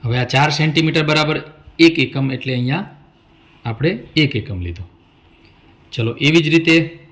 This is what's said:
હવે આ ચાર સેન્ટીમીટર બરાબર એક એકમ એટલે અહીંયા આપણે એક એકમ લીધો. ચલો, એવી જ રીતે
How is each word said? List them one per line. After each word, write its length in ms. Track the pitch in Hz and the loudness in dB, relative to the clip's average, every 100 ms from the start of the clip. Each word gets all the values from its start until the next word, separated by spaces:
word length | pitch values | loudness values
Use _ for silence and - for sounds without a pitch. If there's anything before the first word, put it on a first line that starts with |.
હવે 160 | 120 123 | -2 -2
આ 60 | |
ચાર 260 | 127 135 151 | 0 2 2
સેન્ટીમીટર 540 | 147 156 151 160 156 | 2 0 2 0 0
બરાબર 320 | 151 156 151 156 - - - - | 0 0 0 -2 -8 -20 -20 4
એક 160 | 165 165 | 4 4
એકમ 340 | 123 131 135 | -2 -2 -4
એટલે 220 | 131 131 | -4 -6
અહીંયા 300 | 127 123 151 208 - _ _ _ _ _ _ | -4 -2 -2 -6 -16 _ _ _ _ _ _
આપણે 260 | 120 110 147 220 - - | -10 -2 -2 -2 -4 0
એક 200 | 147 117 | 0 0
એકમ 240 | 107 98 | -8 -8
લીધો. 240 | 87 82 - _ _ _ _ _ _ _ _ _ _ | -8 -10 -14 _ _ _ _ _ _ _ _ _ _
ચલો, 200 | - 113 117 139 | -6 -6 0 2
એવી 160 | 165 | 4
જ 60 | 151 | 4
રીતે 220 | 165 165 160 165 - - | 2 4 2 2 -8 -20